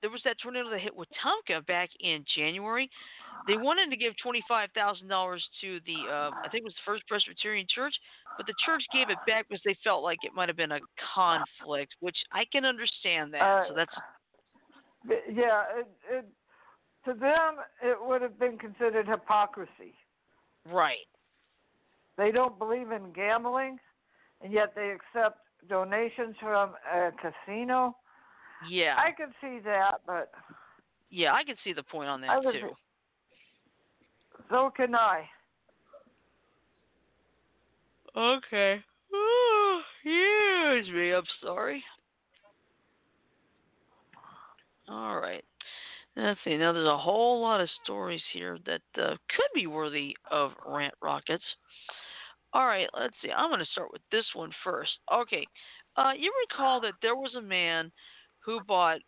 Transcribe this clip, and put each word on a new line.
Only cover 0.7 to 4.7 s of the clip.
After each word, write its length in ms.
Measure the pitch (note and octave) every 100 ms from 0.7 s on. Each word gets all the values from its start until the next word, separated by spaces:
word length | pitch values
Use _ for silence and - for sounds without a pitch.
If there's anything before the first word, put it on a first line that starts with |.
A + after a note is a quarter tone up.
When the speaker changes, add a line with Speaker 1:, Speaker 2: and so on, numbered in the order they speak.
| G#3
Speaker 1:
hit 100 | G3+ -
Wetumpka 680 | E3+ - C4+ G#4+ - E3 D#3
back 240 | F3 F3 -
in 240 | F3+ D#3 C#3+ D3+
January? 540 | D3+ F#3 G#3 A#3+ C4 - - - - - -
They 80 | G#3+
wanted 340 | C4 F4 F4
to 60 | A#3+
give 160 | A#3 -
twenty-five 480 | B3 A#3+ G3+ A3+ G3+